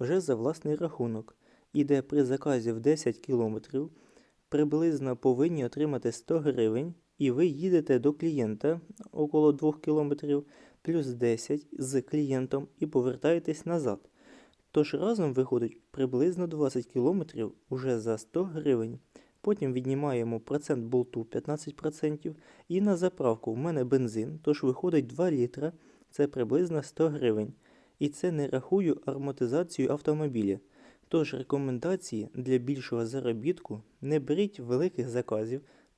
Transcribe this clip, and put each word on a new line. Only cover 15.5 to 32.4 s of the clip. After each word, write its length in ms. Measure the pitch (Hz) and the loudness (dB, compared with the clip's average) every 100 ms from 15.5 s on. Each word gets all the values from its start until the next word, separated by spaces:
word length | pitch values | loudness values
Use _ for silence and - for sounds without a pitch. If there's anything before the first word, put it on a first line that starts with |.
| 123 117 - _ | 0 -2 -6 _
приблизно 560 | - 131 127 165 175 175 | -4 0 2 2 0 -4
двадцять 400 | 156 143 131 - | 0 0 0 -4
кілометрів 680 | 127 131 190 156 - 107 - _ | 0 2 0 -4 -6 -6 -8 _
уже 300 | 131 131 117 | -4 -2 -2
за 200 | 113 107 | -2 -4
сто 260 | - 170 | -4 -4
гривень. 540 | 190 156 151 120 113 120 _ - _ _ | -2 -2 2 2 0 -8 _ -20 _ _
Потім 320 | 104 104 135 | -2 0 -2
віднімаємо 680 | 127 131 135 147 123 117 113 | -2 -2 -2 0 0 -2 -4
процент 440 | - 147 143 135 | -2 -4 0 -2
болту 400 | 117 123 123 120 | 2 0 0 -4
п'ятнадцять 520 | 113 117 - 151 156 - | -6 -6 -4 -6 -8 -8
процентів. 600 | 156 156 151 151 165 156 - - - | -8 -2 -4 -2 -8 -12 -18 -20 -4
І 120 | 180 | 0
на 160 | 208 175 | 2 2
заправку 560 | 180 - 127 110 - | 0 0 0 0 -2
в 40 | 113 | -4
мене 280 | 165 156 | -2 -2
бензин, 540 | 123 131 120 110 123 156 | 2 2 2 -2 -4 -2
тож 200 | 151 147 | 0 2
виходить 440 | 131 127 180 160 120 | 0 0 2 2 0
два 240 | 123 180 | 0 0
літра, 420 | 139 123 143 156 170 _ _ _ | 2 -2 -2 -6 -8 _ _ _
це 160 | - 143 | -2 0
приблизно 560 | 135 110 147 175 156 | 0 0 2 2 -2
сто 260 | - - 160 | -4 0 0
гривень. 440 | 147 123 107 107 - _ _ _ _ | 2 2 2 -2 -8 _ _ _ _
І 100 | 147 | -4
це 240 | - 180 | -2 -2
не 140 | 156 139 | 0 -2
рахую 540 | 131 - 196 170 - - | -2 0 2 2 0 -2
амортизацію 840 | 135 139 135 120 147 175 - 131 | -4 -6 -2 0 0 0 -2 0
автомобіля. 680 | 147 156 151 147 117 101 98 - _ - _ _ | 0 0 0 0 0 0 -2 -6 _ -20 _ _
Тож 260 | 165 147 | 0 0
рекомендації 920 | 131 131 139 135 123 160 185 - 110 110 | -4 -4 -2 -2 -2 -2 -2 -4 -8 -6
для 240 | 131 | -6